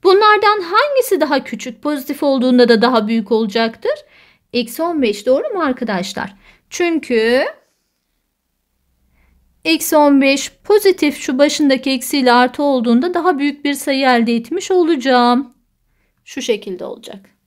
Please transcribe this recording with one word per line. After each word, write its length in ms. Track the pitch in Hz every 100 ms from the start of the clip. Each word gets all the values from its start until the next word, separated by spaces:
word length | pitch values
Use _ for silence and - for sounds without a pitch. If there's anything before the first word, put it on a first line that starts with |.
Bunlardan 580 | 349 381 427 415 415 427
hangisi 600 | 339 403 587 539 - 359
daha 240 | 302 277
küçük, 380 | 277 226 254 240
pozitif 400 | 294 294 262 285
olduğunda 460 | 294 269 247 247 240
da 140 | 226
daha 260 | 240 254 214
büyük 240 | 226 208
olacaktır? 640 | 220 226 233 226 226 440 605 - _ _ _ _
Eksi 300 | 240 240 -
on 200 | 330 330
beş, 240 | 247 208 -
doğru 220 | 269 571
mu 140 | 403
arkadaşlar? 720 | 311 254 226 196 190 - - - _ _ _
Çünkü 760 | - 349 320 - 233 226 247 440 640 _ _ _ _ _ _ _ _ _ _ _ _ _ _ _ _ _ _ _ _
eksi 320 | 320 320 - 311
on 260 | 294 277
beş 300 | 269 277 - _
pozitif, 540 | - 415 403 359 294 277
şu 200 | - 262
başındaki 520 | 294 294 294 262 277
eksiyle 420 | 269 247 285 254
artı 300 | 240 247 254
olduğunda 520 | 285 262 233 233 339
daha 240 | 359 339 294
büyük 260 | 285 285
bir 100 | 285
sayı 320 | 285 - 269 269
elde 280 | 247 226
etmiş 360 | 233 233 349 -
olacağım. 840 | 370 330 320 254 247 240 247 277 _ _ _ _ _ _ _
Şu 180 | _ -
şekilde 420 | 240 214 208 180
olacak. 460 | - - - 196 _ _